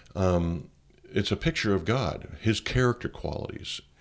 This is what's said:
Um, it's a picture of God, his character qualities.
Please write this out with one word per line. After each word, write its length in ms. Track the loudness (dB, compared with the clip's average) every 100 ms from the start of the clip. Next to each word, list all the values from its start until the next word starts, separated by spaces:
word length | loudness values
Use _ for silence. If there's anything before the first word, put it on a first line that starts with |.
| -8
Um, 540 | 0 4 4 2 -2 -6 -20 _ _ -4
it's 220 | -2 0
a 40 | 0
picture 380 | 0 0 2
of 120 | 2 2
God, 420 | 0 0 -4 -8 -4
his 180 | 0 0
character 480 | 0 2 2 2 -4
qualities. 720 | -6 -6 -6 -6 -8 -10 -12 -14 -18